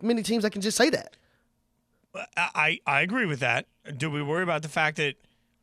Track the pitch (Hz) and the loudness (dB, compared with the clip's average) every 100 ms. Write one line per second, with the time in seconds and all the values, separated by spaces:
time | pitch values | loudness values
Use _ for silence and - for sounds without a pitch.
0 | 220 233 185 226 208 202 196 - 269 262 | 0 0 2 2 0 0 -2 4 4 2
1 | - _ _ _ _ _ _ _ _ _ | -4 _ _ _ _ _ _ _ _ _
2 | _ - - - 175 - 156 170 - 139 | _ -14 -8 -2 -2 2 0 0 0 0
3 | 175 247 208 139 127 120 - _ - 139 | 2 0 0 0 0 0 -2 _ -12 -6
4 | 156 147 143 160 180 156 156 - 156 147 | -4 -2 -2 0 0 -2 -2 0 0 2
5 | 147 131 _ _ _ _ | -2 -2 _ _ _ _